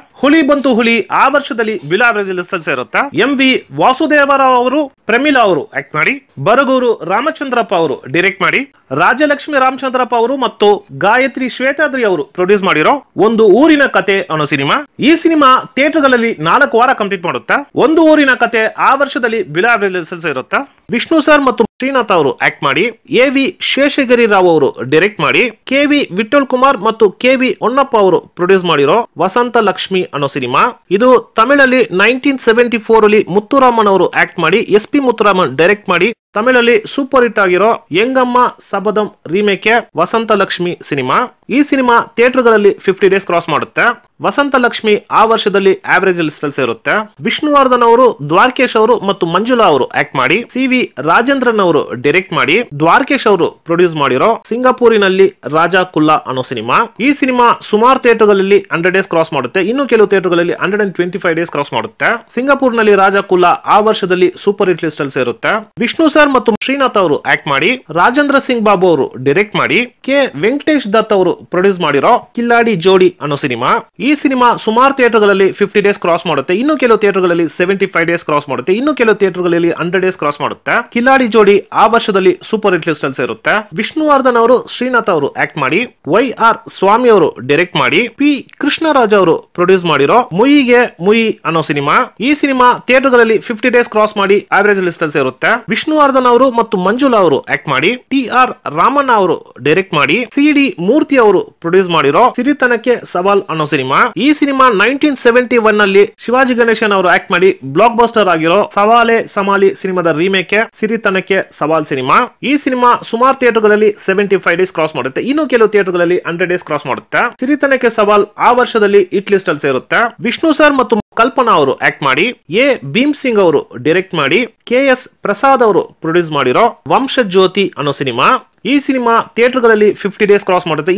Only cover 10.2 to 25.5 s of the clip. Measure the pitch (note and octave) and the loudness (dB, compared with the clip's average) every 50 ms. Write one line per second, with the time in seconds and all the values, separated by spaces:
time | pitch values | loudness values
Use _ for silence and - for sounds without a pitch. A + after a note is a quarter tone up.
10.2 | A3+ A#3 C#4 C4+ B3 G#3+ - - G#3+ G#3 G#3 - - - C3+ C#3 F3 G3+ A3+ B3+ | 0 0 -2 -2 -4 -6 -2 0 2 2 2 0 -2 -8 -8 -2 0 2 2 2
11.2 | C4 C4 C4 - C4 A#3+ - - B3+ C4+ C#4+ D#4+ D#4 C#4+ B3+ C4 A#3 G#3 F3+ D#3 | 0 -2 -4 -6 -8 -8 -6 -4 -4 -4 -2 -2 -2 -4 -2 -2 -2 -2 -2 -2
12.2 | C#3 - _ F3 F3+ F#3 G#3 G3+ F#3 F#3 D#3 D3+ D#3 G#3 C#4 C#4 - _ _ C#3 | -4 -6 _ -4 0 2 2 2 2 0 0 2 2 2 2 0 -4 _ _ 0
13.2 | F#3 A3+ A#3 G#3 A3+ G#3 F3+ A#3 D4+ E4 D#4 C#4+ C4+ B3 - G3 F3+ G#3 G3 G3 | 0 2 2 4 4 4 6 6 4 4 4 4 2 0 0 0 0 0 -2 -2
14.2 | - - D#3 D#3 D3 C#3+ D#3 C#3 C#3 D3 G3+ C#4 D4 - _ - G3 C4+ E4 D#4+ | -2 -4 -4 -4 -2 -2 -2 -2 -2 -2 -2 -2 -4 -8 _ -2 0 2 2 2
15.2 | - E4 E4 D4+ C#4+ C4 C4 - - - _ B3+ C#4 D#4 D4 E4 C#4 C4+ B3+ A#3+ | 2 0 2 4 4 4 4 2 0 -4 _ -2 -2 0 2 2 2 2 2 2
16.2 | A3+ A3+ G3 - D#3 E3 F#3 B3 C#4+ A#3 A#3+ A3 A#3+ C4+ - - G#3+ G3 G3 F#3 | 0 -2 -4 -4 -2 0 2 2 2 2 2 2 2 2 0 -2 -4 -4 -4 -6
17.2 | E3+ E3+ C3+ A#2 - - G3 C4 C#4+ - - C#3+ G3+ C#4 D#4+ E4+ D#4+ D#4 D#4 D4+ | -4 -6 -6 -6 -4 -2 -4 -4 -4 -4 -2 0 0 2 2 4 4 4 4 4
18.2 | C#4+ C4+ B3 B3 A#3+ A3+ A#3 A3 A3 G#3+ - - E3+ G#3+ C4 C#4 C#4+ C4+ - C#4+ | 4 2 2 2 0 0 0 -2 -2 -2 -2 -2 0 0 2 0 0 -4 -4 -4
19.2 | A#3+ A3+ A3 A3+ - C#3+ D3 E3+ G#3+ A#3+ A#3+ G#3+ G3+ G3 F#3 F3+ D#3+ - F#3 E3+ | -4 -2 -2 -4 -4 -4 -4 -2 0 2 2 0 0 -2 -4 -6 -8 -8 -10 -8
20.2 | D#3+ E3 C3+ C3 B2 - F#3 A#3 C#4+ - _ _ _ - G#3 A#3+ - - E4 D#4+ | -6 -6 -6 -6 -6 -4 -4 -6 -6 -8 _ _ _ -6 -6 -6 -2 0 0 0
21.2 | - D#4+ D4+ D4 C#4 B3+ A3+ - A#3 - _ - B3 C4+ C#4 C4 A3 A3 G3 E3+ | 2 4 2 2 2 0 0 0 -2 -2 _ -6 -6 -4 -2 -2 0 0 0 2
22.2 | C#3+ C3 A#2+ - C3 D3+ D3+ - D#3 C#3 C3 D3+ G3+ A#3+ A3+ - _ - C#3 A3 | 2 0 -2 -2 -4 -4 -4 -2 -4 -2 -2 0 -2 -4 -6 -10 _ -2 0 2
23.2 | C4 C#4+ B3+ C#4 C4+ G#3+ - - - - - C4 C#4 D4 - D4 C4+ A#3 B3 A#3+ | 2 2 2 0 -2 -2 -4 -6 -6 -4 -2 0 0 0 0 -2 0 2 2 2
24.2 | A#3 G#3+ G#3 F#3+ F3+ F3 E3 D#3 C3+ A#2+ - - A#2+ B2+ D3 D#3 F3+ G#3+ G#3 - | 2 2 4 4 4 4 4 2 2 0 -2 -4 -4 -2 0 2 2 0 0 -2
25.2 | D#3 C3 B2 E3 A#3 A#3+ | -2 0 0 0 0 -2